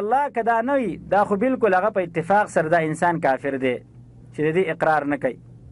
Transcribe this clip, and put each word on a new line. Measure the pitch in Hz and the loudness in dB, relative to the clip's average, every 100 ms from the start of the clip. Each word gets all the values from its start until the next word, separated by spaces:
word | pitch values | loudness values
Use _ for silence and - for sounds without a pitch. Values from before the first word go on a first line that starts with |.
الله» | 202 254 285 226 | 0 0 0 -2
که | |
دا | 226 226 240 | 0 0 0
نه | 277 | -2
وي، | 220 - - | -2 -6 -2
دا | 185 | 0
خو | 196 202 | 2 0
بالکل | 254 262 220 | 0 2 2
هغه | 185 202 202 | 2 2 -2
په | 175 | -2
اتفاق | 165 160 202 202 | -4 0 2 2
سره | 185 156 | 0 2
دا | 170 160 | 2 0
انسان | 156 175 165 139 | 0 0 2 0
کافر | 131 143 135 | 0 -2 -2
دی | 131 120 - - - - - | -2 -2 -8 -20 -20 -20 -14
چې | - 151 | -4 0
د | 165 | 0
دې | 185 | -2
اقرار | 160 160 156 143 | 0 0 0 0
نه | 143 | -2
کوي. | 135 117 - - - | -4 -6 -14 -20 -20